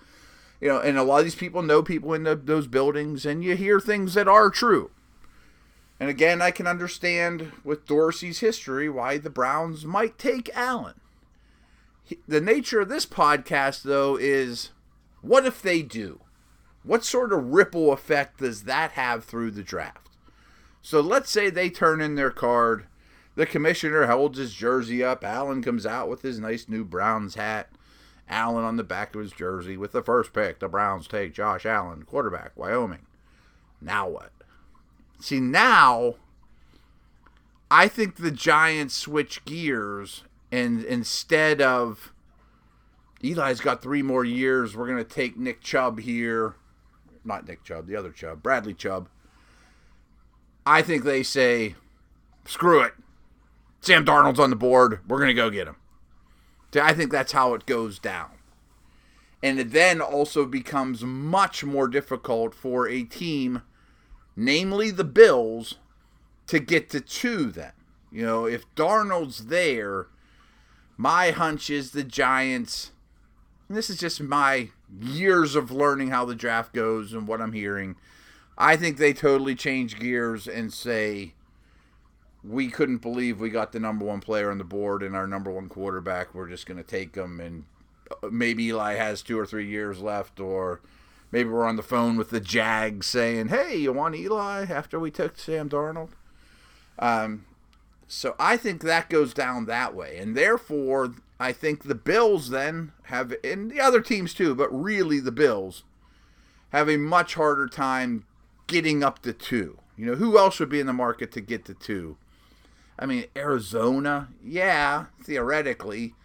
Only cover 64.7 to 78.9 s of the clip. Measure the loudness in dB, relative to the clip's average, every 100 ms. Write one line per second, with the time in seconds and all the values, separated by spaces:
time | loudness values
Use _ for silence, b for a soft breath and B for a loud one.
64.7 | 0 0 0 2 10 10 10 2 -4 -10
65.7 | -16 _ _ _ _ _ _ -2 -2 2
66.7 | 0 0 -6 -8 -4 -2 0 -2 -4 -14
67.7 | -20 _ _ _ -6 -2 0 0 -4 -8
68.7 | -2 2 2 2 -2 -2 -8 -4 0 2
69.7 | 0 -2 -6 -8 b b b b b b
70.7 | b b -4 2 4 2 2 -2 -2 -4
71.7 | -6 -6 -8 -6 0 2 2 0 -2 -6
72.7 | -10 -12 -18 _ _ _ _ _ _ _
73.7 | -8 -6 -6 -6 -6 -2 2 2 2 -2
74.7 | -12 _ -14 -8 0 4 4 4 2 -2
75.7 | 0 2 2 0 -2 -2 -4 -2 -2 -2
76.7 | -2 -2 -2 -4 -10 -6 -6 -4 -6 -4
77.7 | -4 -6 -12 b b b b b 0 4
78.7 | 4 2